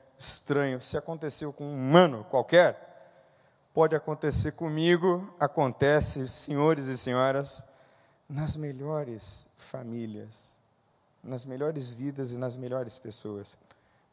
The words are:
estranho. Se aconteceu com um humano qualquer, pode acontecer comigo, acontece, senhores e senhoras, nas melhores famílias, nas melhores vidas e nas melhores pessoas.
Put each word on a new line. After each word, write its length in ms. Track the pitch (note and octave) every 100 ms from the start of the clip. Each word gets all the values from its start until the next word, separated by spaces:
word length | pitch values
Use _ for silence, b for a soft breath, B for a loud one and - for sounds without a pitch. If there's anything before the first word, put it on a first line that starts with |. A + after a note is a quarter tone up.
| B -
estranho. 640 | - - - C#3+ C#3 B2+
Se 160 | - D#3
aconteceu 560 | - E3 D3+ - D3+
com 120 | C3+
um 100 | D3
humano 500 | C#3+ C3 D#3+ F3+ A#2 G#2
qualquer, 560 | C3 A#2 E3+ D#3+ - - - b b b b b b _
pode 220 | - D#3+ D3+
acontecer 560 | - D3+ D3+ C3+ D3+
comigo, 840 | - E3 D#3 E3 F3 F#3 F3 G3 -
acontece, 920 | C#3+ - C#3 A2+ C#3 D3+ - C#3+ C3
senhores 580 | - - C#3+ D3+ D#3+ C3+
e 100 | B2+
senhoras, 680 | - B2 C3 C3+ C#3 - - b b b b b -
nas 280 | C#3+ D#3 D#3
melhores 920 | D3+ C3 C#3+ D#3 C#3 A2+ - - - _
famílias, 960 | - C3 A#2+ A#2 A2+ G#2+ G#2+ A2 - _ _ _ _ _ _ _
nas 220 | - B2+
melhores 480 | C3 B2+ D3+ D#3 B2+
vidas 380 | A#2 C#3 C#3 B2+
e 60 | A#2+
nas 200 | B2+ B2
melhores 420 | B2+ B2+ A#2+ -
pessoas. 600 | A2+ - G#2+ G2+ G2+ - _ b b b b